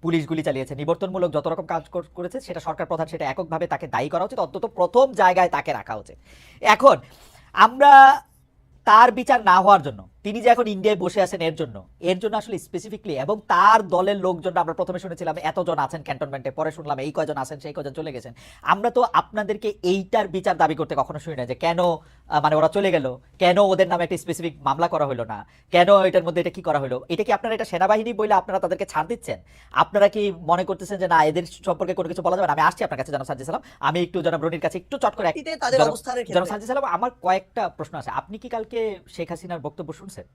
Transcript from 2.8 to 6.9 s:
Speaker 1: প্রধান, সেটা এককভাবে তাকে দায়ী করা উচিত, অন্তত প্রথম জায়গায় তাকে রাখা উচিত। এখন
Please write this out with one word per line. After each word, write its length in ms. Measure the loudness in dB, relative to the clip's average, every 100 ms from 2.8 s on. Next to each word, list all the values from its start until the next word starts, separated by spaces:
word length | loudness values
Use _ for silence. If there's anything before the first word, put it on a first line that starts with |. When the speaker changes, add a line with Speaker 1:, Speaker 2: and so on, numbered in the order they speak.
| -6
Speaker 1:
প্রধান, 220 | -4 -6
সেটা 180 | -6 -8
এককভাবে 420 | -6 -6 -6 -4
তাকে 200 | -6 -6
দায়ী 220 | -6 -4
করা 140 | -4
উচিত, 160 | -4 -4
অন্তত 260 | -6 -6 -8
প্রথম 480 | -2 0 4 2
জায়গায় 360 | 4 2 4 2
তাকে 240 | 0 -4
রাখা 220 | -8 -8 -12
উচিত। 220 | -12 -20 _ -20 -20 -6
এখন 360 | 2 6 6